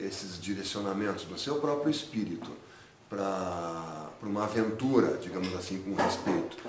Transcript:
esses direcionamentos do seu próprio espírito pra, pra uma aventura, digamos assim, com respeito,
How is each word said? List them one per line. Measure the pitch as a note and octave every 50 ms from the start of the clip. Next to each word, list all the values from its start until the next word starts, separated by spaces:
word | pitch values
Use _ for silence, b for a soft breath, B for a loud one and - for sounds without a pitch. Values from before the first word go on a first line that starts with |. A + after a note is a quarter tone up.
esses | - G2 - - G2+ F#2+ F2+ F2
direcionamentos | F2 F#2+ G2+ F#2+ F#2+ - - G#2 G2+ G2 G2 G2+ G#2+ G2+ F#2+ - -
do | - F#2
seu | - - C#3 D3
próprio | D3 D3 D3 C#3+ D3 D3 D#3
espírito | D3 - - - - A2 G2+ F2 E2+ D#2+ - - - - B B B B B B B B - -
pra, | G#2+ G2+ G2 G2 F#2+ F#2 F#2 F2+ F2 E2+ E2+ E2+ E2 E2 E2 E2 D#2+ D#2 D2+ - - -
pra | G#2+ G#2
uma | G2+ G#2 G#2
aventura, | G#2 G#2+ A#2 A2 G#2+ G#2 A2 B2+ C3+ C3+ A#2 G2 - - -
digamos | - F2+ F#2+ F#2 F#2 F#2 F#2
assim, | F2+ - - G2 F#2
com | F#2+ G2 G2
respeito, | F2+ F#2+ - - - - G#2 F2+ E2+ E2 - - - B